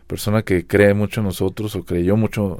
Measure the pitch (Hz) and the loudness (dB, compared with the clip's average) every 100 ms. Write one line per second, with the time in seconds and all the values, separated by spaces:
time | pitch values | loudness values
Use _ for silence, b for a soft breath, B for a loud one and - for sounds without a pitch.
0 | b - - 107 107 90 - 101 101 101 | b -6 -2 -2 0 -2 2 4 4 4
1 | 104 - 104 87 95 95 107 98 - 87 | 0 -2 -4 -2 -4 -4 -6 -6 -4 0
2 | 87 107 107 - 101 | 2 2 0 -2 -4